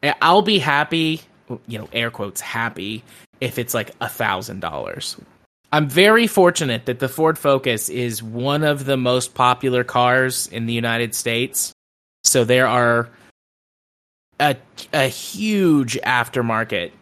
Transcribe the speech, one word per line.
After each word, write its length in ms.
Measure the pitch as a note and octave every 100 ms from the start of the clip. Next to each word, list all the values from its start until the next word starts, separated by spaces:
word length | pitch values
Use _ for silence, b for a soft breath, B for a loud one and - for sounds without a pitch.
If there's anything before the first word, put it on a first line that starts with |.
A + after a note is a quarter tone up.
I, 120 | C#3+ -
I'll 220 | D#3 F#3
be 160 | G3+ G#3
happy, 600 | C#3 C#3+ D3+ E3 D#3+ D#3+ - _ _ B2 -
you 120 | A2+
know, 100 | A2
air 180 | A2+ A#2
quotes, 300 | A#2 G2+ -
happy, 640 | - A2+ A#2 A#2 F#2+ A2 - B B _
if 180 | B2 A#2+
it's, 160 | A#2+
like, 180 | A#2+ G#2 -
a 80 | A2+
thousand 520 | - A2 F#2+ - F#2+
dollars. 560 | E2+ D2 G1+ - - - - _ _ _ _
I'm 160 | D3+ D3+
very 380 | C#3 G3+ A3 A#3
fortunate 600 | - F3+ F3 C#3+ A#2 -
that 120 | B2
the 80 | C3
Ford 300 | - D#3+ D#3+
Focus 500 | C#3+ C3+ C3+ A2+ -
is 340 | B2 B2 A2
one 400 | A2+ A2+ C3 C#3+
of 200 | D3+ D3
the 120 | C3+ C3+
most 380 | B2 B2+ B2
popular 480 | - B2 B2 C3+ B2
cars 640 | B2 B2 B2 B2+ C3 B2 -
in 180 | A2+ A2+
the 60 |
United 420 | A#2 A#2 A#2 A#2
States. 580 | - - A#2 C3 - - - _ _ _ _
So 200 | - C3+
there 220 | A#2 B2+ A2+
are 400 | A#2+ A#2+ A#2 A#2 b b _ _ _ _ _ _ _ _ _ _ _
a, 160 | C#3+ C#3 - - -
a 140 | D#3 C3+
huge 920 | - - F#3+ G#3+ G#3 F#3 D3+ B2+ A#2
aftermarket 880 | - B2 A#2+ C3 A#2 A2 A2+ G2+ E2+ -